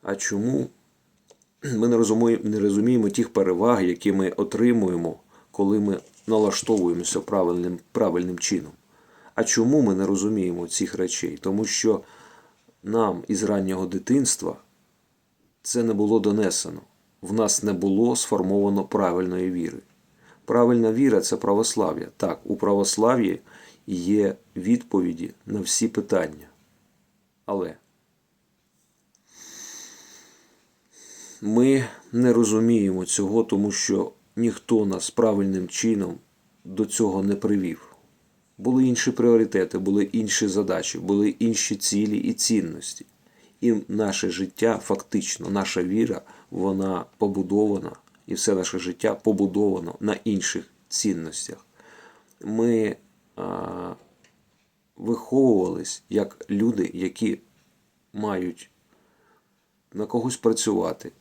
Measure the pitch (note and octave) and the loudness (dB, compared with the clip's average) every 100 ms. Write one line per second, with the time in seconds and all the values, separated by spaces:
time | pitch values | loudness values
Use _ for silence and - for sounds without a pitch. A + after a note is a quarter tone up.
0 | - G2 - G2+ A2+ C#3 B2+ _ _ _ | -6 -4 -2 -2 0 0 -2 _ _ _
1 | _ _ _ _ _ _ C#3+ A2+ A#2 A#2 | _ _ _ _ _ _ -6 0 2 4
2 | A2 A2 A#2 A#2 G#2+ G#2+ G2+ G2+ A2+ B2 | 4 4 4 2 0 0 2 4 4 4
3 | G#2 G2+ A2+ - F#2+ F2 A2+ A#2 F2+ F2 | 2 0 0 2 2 2 4 4 2 0
4 | G#2 G2 F#2 - D#2+ G2+ A#2+ A#2 G2 F2 | 0 2 0 0 -4 2 4 4 2 0
5 | E2+ - _ - _ - G2 G#2 G#2 F#2+ | -4 -6 _ -20 _ -2 0 2 0 -2
6 | - _ - A2 G#2+ F#2+ - A2 F2 E2+ | -6 _ 0 2 4 0 0 2 2 0
7 | E2+ F2+ - G2+ F2+ F2 F2 F2 _ - | -2 -4 -2 0 2 0 -2 -6 _ 0
8 | G#2+ E2+ F2+ F2+ - F#2 D2+ - _ _ | 0 0 -2 -4 -4 -4 -6 -18 _ _
9 | _ _ - - A2+ A2 A2+ D3+ A#2 F#2+ | _ _ -12 -4 0 2 4 4 4 2
10 | F#2+ G2 G2+ G#2+ F#2 F2 E2+ - G2 - | 0 0 0 0 -2 -4 -6 -4 -4 -2
11 | F#2 - E2+ D#2 F#2+ G2 A2 - A2+ G#2 | -4 -4 -6 -6 -4 -2 -2 0 2 0
12 | - - - - _ _ _ _ - A2+ | -2 -20 -20 -20 _ _ _ _ -4 0
13 | G#2+ F2 - G2 G#2 G2+ F#2+ F#2 F#2 F#2+ | 2 0 -4 -2 0 0 -2 -4 -4 -6
14 | - C3+ C3 - E2+ E2 _ _ _ _ | 0 0 2 -2 -6 -10 _ _ _ _
15 | _ _ _ _ _ _ - A#2+ A2+ G2+ | _ _ _ _ _ _ -6 -2 0 2
16 | G#2 A2+ G2+ G#2 G2+ - - E2 - _ | 4 4 4 2 0 -2 -6 -12 -18 _
17 | _ _ F2 G#2+ G#2+ - G#2 F#2 G2 G2 | _ _ -6 0 0 0 -2 0 0 2
18 | A#2+ B2 - G#2 F#2 G2+ G2+ G2 F#2 G#2+ | 2 0 -2 -2 0 2 2 0 -2 0
19 | F#2+ F2 F#2 F2+ F#2 F2+ E2 - - _ | 0 0 -2 -2 -2 -2 -6 -8 -18 _
20 | _ _ _ _ - A2+ A#2+ B2 A2 A2 | _ _ _ _ 0 4 6 6 4 4
21 | C3+ G#2+ - - G2+ G2+ A2+ - F#2+ D#2+ | 4 4 2 -2 0 2 2 0 -2 -2
22 | E2+ _ F#2+ D#2+ - G2 G#2 G2+ G2 - | -8 _ -4 -4 -6 -2 2 2 0 2
23 | A2 B2+ G2+ F2 _ - - _ - F2+ | 2 4 0 -2 _ -20 -20 _ -8 -6
24 | F2 G#2 G2 F#2+ _ - F#2 A#2+ - G2+ | 0 2 2 0 _ -8 0 0 2 0
25 | F2+ E2 E2+ - - G#2 F2+ - A2+ - | 0 -4 -10 -12 -8 -6 -2 -2 -2 -2
26 | G2+ G2 D#2+ D2+ - _ _ _ _ _ | -2 0 -2 -8 -20 _ _ _ _ _
27 | _ _ _ _ - G2+ F2 D#2+ _ _ | _ _ _ _ -6 -4 -4 -8 _ _
28 | _ _ _ _ _ _ _ _ _ _ | _ _ _ _ _ _ _ _ _ _
29 | _ _ _ - - - - - - - | _ _ _ -20 -20 -18 -16 -16 -18 -20
30 | - - - _ _ _ _ _ _ _ | -20 -20 -20 _ _ _ _ _ _ _
31 | - - - - G#2 A2+ B2+ C3+ B2+ - | -20 -20 -20 -8 0 2 4 4 0 -10
32 | - A2+ B2 A#2 A2+ G#2+ A#2 A#2 G2 F#2 | -8 0 4 6 4 4 4 4 2 0
33 | F#2 - G2 A2 A2 G2 G#2 G2 - - | -2 -2 0 0 0 0 0 -2 0 0
34 | C#3 - _ - A#2 - - A#2 G2+ F#2 | -2 -8 _ -2 -2 -2 0 2 2 -2
35 | - - A2+ G2+ G2 F#2+ F2+ - A2+ G#2+ | -6 2 2 4 0 -2 -4 -2 0 0
36 | F#2 E2+ _ _ _ _ - F#2+ G#2 - | -2 -8 _ _ _ _ -14 -4 -4 0
37 | G#2+ F#2+ G2 G2 G#2+ G2+ F#2 D#2 - - | 0 2 0 -2 0 0 -2 -6 -14 -20
38 | _ _ _ _ _ _ A#2 B2+ C3 A#2+ | _ _ _ _ _ _ 0 2 2 2
39 | - B2 A#2+ A#2 A2+ G2 F2+ F2+ F#2+ G2+ | -2 2 6 6 4 0 0 -2 0 0
40 | G2+ A#2 G#2+ - G#2 F#2+ G2 F2 F2+ - | 0 -2 -2 0 0 0 0 -2 -4 -8
41 | F2 G2+ G#2 - A#2 A2 - G2+ - G2+ | 0 2 2 0 -2 0 -2 -4 -2 0
42 | G#2+ G#2 - - - A2+ E2+ D#2+ - - | 0 -2 -2 -2 0 0 0 -8 -12 -16
43 | - _ _ _ _ _ A#2+ A2 - G#2 | -20 _ _ _ _ _ 0 0 -2 -2
44 | G#2+ F#2+ F#2+ F2 F#2+ - A2+ A2 - G2 | -2 -2 -4 -4 -6 0 0 0 -2 -6
45 | - G#2 G2 - F2 G2 F#2+ - F2+ G#2 | -2 -4 -4 -8 -4 -2 -2 -2 -2 0
46 | A#2 - - - _ F2+ F#2+ F#2+ F#2+ F2+ | 0 -2 -10 -20 _ -4 -2 -2 -2 -4
47 | - _ G#2 G2 F2+ G2+ G#2+ G2+ E2+ - | -8 _ -2 -2 0 2 2 0 -6 -14
48 | _ _ - F#2 - F#2+ F2+ F#2 F2 F2 | _ _ -10 -4 0 0 -2 -6 -8 -4
49 | A2 A#2 - G2+ G2 F#2+ G#2 F#2 E2+ - | -4 -2 0 2 2 2 0 0 -6 -6
50 | G#2 G#2 - G2+ - F2 - _ _ - | -4 -4 -2 -2 -2 -6 -10 _ _ -4
51 | G#2+ E2+ E2 - - - _ _ - - | -2 -4 -6 -10 -12 -14 _ _ -20 -20
52 | - _ _ _ - A2 A#2 A2+ G#2+ - | -20 _ _ _ -6 0 2 2 0 -4
53 | _ _ _ - F#2 F#2 F#2 F2+ F2+ - | _ _ _ -12 -10 -8 -8 -10 -12 -14
54 | _ _ _ _ _ _ _ _ _ _ | _ _ _ _ _ _ _ _ _ _
55 | G#2+ A#2 - B2+ C3 G#2 F#2 F2+ - - | -4 -4 0 4 6 4 2 -4 -8 -12
56 | _ G2+ G2+ - - G2+ A2+ G#2+ F#2 F2 | _ -2 -2 -6 -6 0 0 0 -4 -4
57 | F#2 - A2 G2+ _ _ _ _ _ _ | -6 -2 -4 -4 _ _ _ _ _ _
58 | _ - G#2 F#2+ F2+ E2+ - _ _ _ | _ -8 -6 -4 -6 -8 -18 _ _ _
59 | _ _ _ _ _ _ _ _ _ F#2 | _ _ _ _ _ _ _ _ _ -10
60 | G#2+ B2 A#2+ C3 A#2 A2+ - G2 F2+ - | -4 -2 -4 0 0 2 0 0 -2 -6
61 | - _ | -14 _